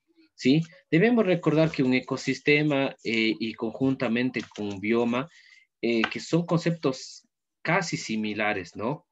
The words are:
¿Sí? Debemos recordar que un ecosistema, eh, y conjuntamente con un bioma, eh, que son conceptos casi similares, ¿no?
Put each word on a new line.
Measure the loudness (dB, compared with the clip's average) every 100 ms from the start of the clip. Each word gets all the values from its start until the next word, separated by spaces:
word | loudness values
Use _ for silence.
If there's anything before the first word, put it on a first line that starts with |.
| _ _ _
¿Sí? | -2 2 2 0 -10 _
Debemos | 4 4 4 2
recordar | 2 2 2 2
que | 2
un | 2
ecosistema, | 2 0 -4 -4 -2 2 4 4 2 -2 -4
eh, | -4 0 0 0
y | -4
conjuntamente | -4 -8 -2 0 0 0 0 0 -4 -8 -8
con | -8
un | -4
bioma, | 0 0 2 -2 -6 -12 -20 -20 _ _
eh, | -2 0 0
que | -4
son | -2 -2 0
conceptos | 0 0 -2 -4 -4 -10 -18 _ _ _ _
casi | -2 -2 -2 -6
similares, | -6 -4 -4 -4 -4 -4 -8 -8
¿no? | -6 -6 -12